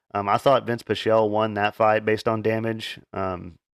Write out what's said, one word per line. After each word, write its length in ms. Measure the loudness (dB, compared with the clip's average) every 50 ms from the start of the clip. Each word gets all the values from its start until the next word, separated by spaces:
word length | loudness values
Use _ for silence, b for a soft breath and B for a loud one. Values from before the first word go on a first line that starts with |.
| _ _ -6
Um, 160 | -4 -2 0
I 80 | 0 2
thought 280 | 4 4 4 4 2
Vince 160 | 0 -4 -6
Pichel 480 | -4 -4 -4 -2 0 2 4 4 4 2
won 260 | 2 0 0 0 0
that 200 | -2 -2 -2 0
fight 300 | 2 2 4 4 2 2
based 240 | 0 -2 0 0 -2
on 120 | -2 0
damage, 560 | 0 -2 -2 0 -2 -4 -6 -6 -8 -12 -14 -14 -18 _
um, 440 | -8 -6 -4 -4 -6 -8 -10 -14 -18 _ _ _ _